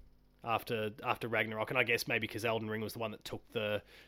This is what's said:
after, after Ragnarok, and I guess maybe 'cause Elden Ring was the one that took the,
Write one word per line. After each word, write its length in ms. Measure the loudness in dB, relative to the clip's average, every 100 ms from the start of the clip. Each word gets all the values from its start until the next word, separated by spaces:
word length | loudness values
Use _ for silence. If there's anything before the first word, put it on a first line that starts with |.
| -20 -20 -20 -10
after, 480 | 0 0 0 -2 -2 -2
after 240 | -2 0 2
Ragnarok, 440 | 2 2 0 0
and 60 | 2
I 60 |
guess 240 | 4 2 2
maybe 200 | 0 0
'cause 180 | -2 0
Elden 240 | 0 0
Ring 120 | -2
was 120 | -4
the 60 | -2
one 120 | -4
that 140 | -4 -8
took 160 | -10 -6
the, 300 | -2 0 0 -4 -16